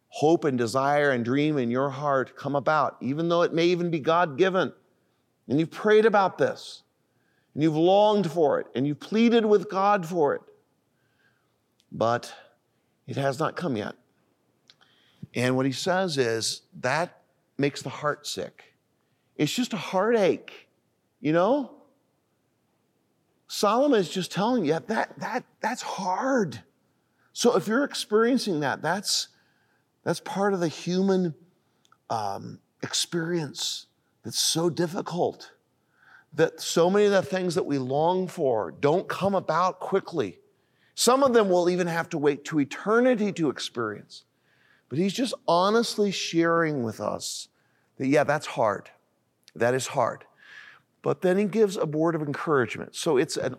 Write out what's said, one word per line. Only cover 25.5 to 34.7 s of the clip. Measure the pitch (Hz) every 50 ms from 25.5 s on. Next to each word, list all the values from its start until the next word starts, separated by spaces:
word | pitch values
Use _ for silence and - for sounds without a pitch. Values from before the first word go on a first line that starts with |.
| _ -
that's | - 214 247 - -
hard. | - - - 196 180 185 196 240 262 277 247 202 151 120 110 - _ _ _ _ _ _ _ _ _ _ _ _ _
So | - - - 240 -
if | 190 147 202
you're | 220 262 285
experiencing | - - - - - 214 214 226 233 269 233 - 214 170 147
that, | 151 131 110 -
that's, | - 156 175 208 196 - - - - - _ _ _ _ _ _ _ _ _ _ _ _ _ _ -
that's | 127 175 -
part | - - - 190 196 208 196
of | 180
the | 170 156
human, | - - - 170 180 185 190 196 190 185 180 170 147 - _ _ _ _ _ _ _ _ _ _ _ _ _ -
um, | 117 113 104 98 98 107 - 113 104 - _ _ _ -
experience | - - - - - - - 170 165 165 175 170 156 135 - - - - - - - _ _ _ _ _ _ _ -
that's | 120 120 -
so | - - - 160 170 175